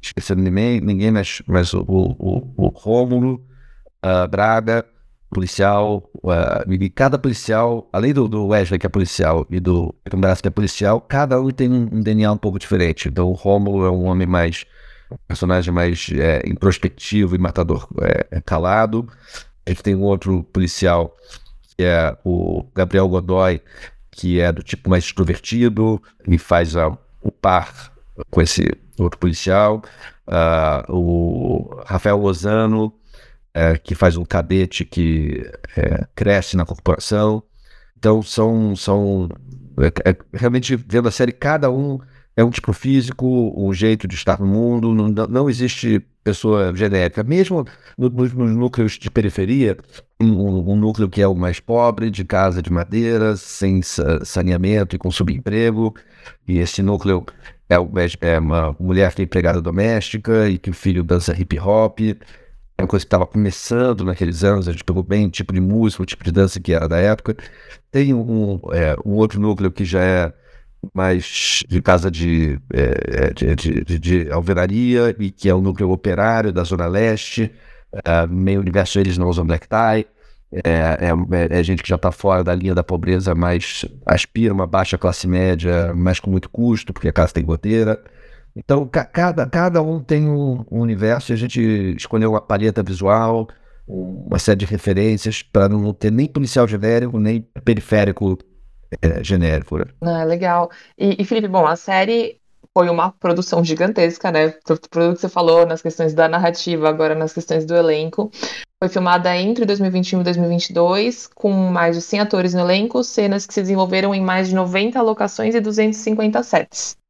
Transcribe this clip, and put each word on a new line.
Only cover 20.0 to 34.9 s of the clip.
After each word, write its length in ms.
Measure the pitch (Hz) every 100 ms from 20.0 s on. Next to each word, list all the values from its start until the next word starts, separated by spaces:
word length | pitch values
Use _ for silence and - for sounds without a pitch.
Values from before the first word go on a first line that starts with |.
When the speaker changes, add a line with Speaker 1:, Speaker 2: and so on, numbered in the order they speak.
Speaker 1:
outro 420 | 101 98 98 92
policial, 720 | 82 - 87 - 90 87 82 _ _ - - - _
que 100 | -
é 300 | 90 85 80 -
o 440 | - 87 85 85 -
Gabriel 340 | - 90 98 95
Godoy, 540 | 90 90 92 92 82 _ - - - -
que 280 | - 90 87
é 140 | 87
do 100 | 82
tipo 280 | - - -
mais 140 | 90
extrovertido, 1000 | - - 87 87 - 113 120 107 110 107 _ _ -
e 80 | 85
faz 400 | - 87 85 82
a, 120 | 80 73 _ -
o 100 | -
par 580 | - 101 90 - - - - - - -
com 120 | -
esse 280 | 85 - 82 - - -
outro 200 | 87 -
policial. 640 | 90 80 - 95 104 110 - - - - -
Ah, 580 | 87 82 80 78 71 -
o 960 | 90 87 85 85 85 87 - - - -
Rafael 320 | 92 104 101
Lozano, 760 | 101 87 98 110 110 110 110 - _ - - - _
é, 240 | - 82 80
que 160 | -
faz 240 | 90 92 85
um 60 | 85
cadete 580 | 92 80 95 90 -
que, 640 | 82